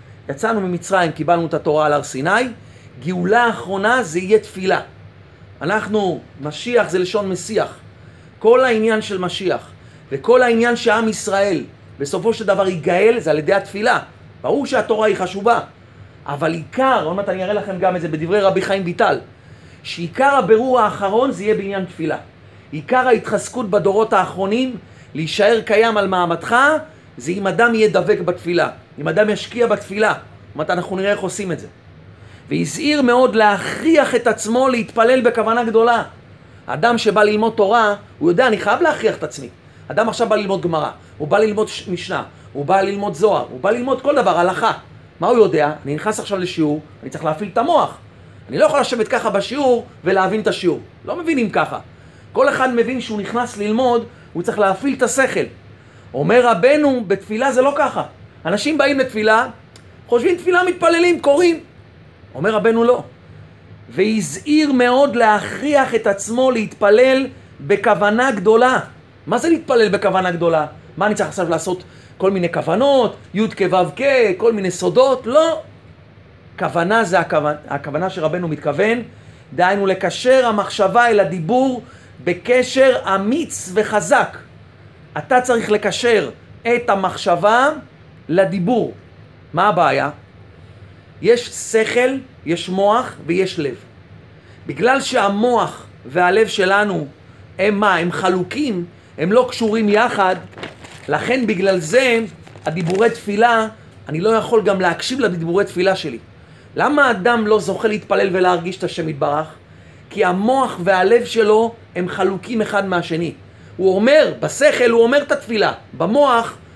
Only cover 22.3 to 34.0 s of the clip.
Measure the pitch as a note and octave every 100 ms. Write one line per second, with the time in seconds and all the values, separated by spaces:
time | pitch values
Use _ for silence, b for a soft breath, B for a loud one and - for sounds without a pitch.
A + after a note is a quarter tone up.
22.3 | - B B B D3 - B3+ B3+ A3 -
23.3 | G3+ - B3 A3 G3+ G3 G3 A3 G#3 E3
24.3 | F3+ G3 A3+ C4 A#3+ B B B C#3+ D#3+
25.3 | - G#3 A3+ A3 G#3+ A3+ G#3+ G3 F#3 E3+
26.3 | E3+ - A#3+ C#4+ D#4 - B B - B2+
27.3 | F#3+ G3 E3 A#3 A3+ G#3+ F#3 E3 G3+ F3
28.3 | F3 E3+ E3+ C3+ - - - D#3 E3 G#3+
29.3 | G3+ - A#3+ A3+ G3+ - G3 G#3+ - -
30.3 | - - C#3+ D#3 F3+ - F#3+ G3 G3+ F#3+
31.3 | - F#3+ C#3+ G2+ - - - - B B
32.3 | B - D3+ E3+ - C#4+ D4+ B3 B3 B3+
33.3 | G#3+ G#3+ G3+ - - D#4+ D#4+